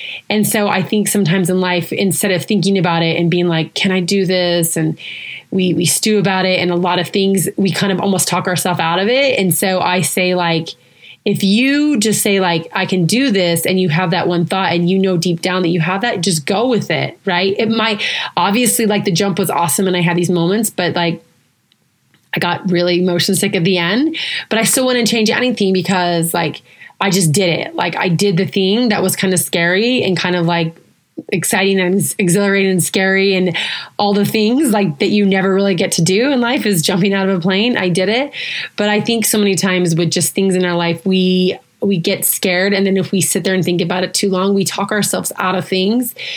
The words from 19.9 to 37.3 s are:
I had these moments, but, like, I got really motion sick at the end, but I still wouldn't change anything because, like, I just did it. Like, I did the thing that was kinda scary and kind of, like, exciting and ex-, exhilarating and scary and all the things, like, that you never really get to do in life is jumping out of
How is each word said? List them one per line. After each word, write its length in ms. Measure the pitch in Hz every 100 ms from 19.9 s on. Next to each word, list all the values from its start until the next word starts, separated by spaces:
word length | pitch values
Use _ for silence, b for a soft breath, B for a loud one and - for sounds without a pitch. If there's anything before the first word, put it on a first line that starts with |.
| 180
I 60 |
had 140 | 175 170
these 140 | 175
moments, 400 | 175 170 208 214
but, 240 | - 175
like, 300 | 175 170 170 - _ _ _ _ _ _ _ _ _ -
I 60 | 165
got 320 | 180 175 185
really 300 | 175 175 175
motion 340 | 185 175 -
sick 220 | 175 202 196
at 80 |
the 120 | 165 180
end, 400 | 170 226 320 320 B B B
but 100 | 220
I 20 |
still 240 | 220 269 254
wouldn't 220 | 247 226
change 200 | 233 220
anything 440 | - 247 208 190
because, 600 | 185 185 185 175 170 165
like, 300 | 170 156 - B B B -
I 100 | 196
just 220 | 185 165
did 260 | 147 180 151
it. 160 | -
Like, 220 | 180 175 -
I 120 | 180
did 280 | 165 202 175
the 100 | 185
thing 440 | 202 190 220 247
that 120 | 180
was 140 | 185 -
kinda 200 | 190 180
scary 680 | - 175 170 185 233 254
and 120 | 196 175
kind 200 | 180 180
of, 100 | 170
like, 300 | 170 165 - _ _ _ - -
exciting 480 | 170 - 190 196 190
and 160 | 180 196
ex-, 180 | 139 -
exhilarating 520 | 180 196 202 196 190
and 120 | 185
scary 520 | 139 196 190 190 196
and 220 | 185 175 170 B B B -
all 140 | 208
the 120 | 208
things, 460 | 202 220 214 254 285
like, 280 | 208 190 139
that 100 | 190
you 160 | 208
never 300 | 196 190 190
really 200 | 190 196
get 180 | 180 190
to 100 | -
do 280 | 170 196 269
in 100 | 262
life 260 | 240 262 214
is 160 | 175
jumping 320 | 151 180 196
out 140 | 196
of 100 | 190